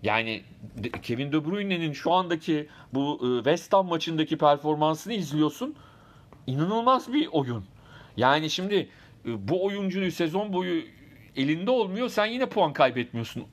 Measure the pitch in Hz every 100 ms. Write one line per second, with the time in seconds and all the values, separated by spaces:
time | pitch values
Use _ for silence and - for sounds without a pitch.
0 | 107 107 113 110 - - 107 - 110 -
1 | - 120 139 151 151 202 196 180 165 143
2 | 185 180 180 170 165 151 151 - - 131
3 | 139 147 123 123 117 170 - 196 190 165
4 | 160 160 156 156 151 143 151 151 156 156
5 | 190 226 160 151 151 147 262 311 - -
6 | - - - - - 131 165 220 233 262
7 | - 262 - 160 131 117 95 - - -
8 | - - 127 147 156 160 185 202 147 -
9 | - - - 113 98 175 196 202 196 185
10 | 190 165 170 175 208 185 180 170 - -
11 | - - - - 139 160 196 254 202 190
12 | 247 - 214 240 262 - 170 - 135 123
13 | 120 117 113 - 110